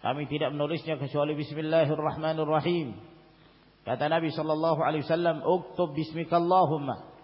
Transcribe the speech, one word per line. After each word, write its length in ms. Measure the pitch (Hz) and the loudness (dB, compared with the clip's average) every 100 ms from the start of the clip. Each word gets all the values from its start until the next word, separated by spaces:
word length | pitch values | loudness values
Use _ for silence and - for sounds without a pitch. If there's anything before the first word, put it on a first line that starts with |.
Kami 200 | - 139 139 | -2 -4 -4
tidak 240 | 147 147 | -2 -2
menulisnya 480 | 147 147 165 160 151 | -2 -2 -2 -4 -4
kecuali 400 | 139 143 147 151 | -2 -2 -2 -2
Bismillahirrahmanirrahim. 1600 | 147 147 156 165 147 151 151 156 156 160 151 156 147 175 139 101 - - - - - - - _ - | -4 -4 0 4 4 2 -2 -2 -4 -2 0 2 2 0 -2 -8 -16 -20 -20 -20 -20 -20 -20 _ -6
Kata 240 | 120 147 | -2 0
Nabi 240 | 160 160 | 2 0
sallallahu 480 | 160 156 156 165 156 | -2 -2 0 2 2
alaihi 240 | 160 156 135 | 2 0 0
wasallam, 400 | 165 170 160 127 | 2 2 0 2
"Uktub 480 | 180 170 - 175 | 0 0 -2 -2
bismikallahumma." 1200 | 147 156 160 165 170 170 185 160 151 139 117 - - | -2 -4 -4 0 2 4 6 6 2 -2 -6 -10 -20